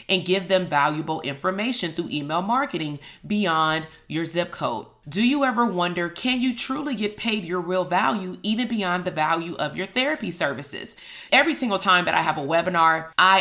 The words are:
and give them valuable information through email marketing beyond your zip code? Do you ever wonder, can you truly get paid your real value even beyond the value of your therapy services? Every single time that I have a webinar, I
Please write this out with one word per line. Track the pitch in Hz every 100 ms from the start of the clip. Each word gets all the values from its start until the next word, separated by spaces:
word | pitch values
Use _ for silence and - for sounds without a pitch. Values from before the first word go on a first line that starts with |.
| -
and | 185
give | 180 190 180
them | 190 175
valuable | 147 147 151 156 160
information | 139 143 185 190 226 240 170
through | 156 175
email | 147 143 160
marketing | 196 247 285 170 151 147 - - 151
beyond | 208 190 156 156 156 156 - -
your | 156
zip | 165 165 170
code? | - 135 113 - _ -
Do | 170
you | 240 285
ever | 269 226
wonder, | 233 180 175 175 170
can | 165 254 254
you | 254
truly | 240 - 262 285
get | 214 208 -
paid | 226 214
your | 165 185
real | 170 185
value | 160 175 247 226 185 175
even | 208 220 240
beyond | 226 185 180
the | 175
value | 156 156 165 170
of | - 147
your | 151 196
therapy | 254 269 311 185
services? | - 151 123 139 - - - - - -
Every | 247 302
single | 285 240 196
time | 196 180
that | 170
I | 165
have | 160 151
a |
webinar, | 139 165 175 175 165 160 160 -
I | 185 190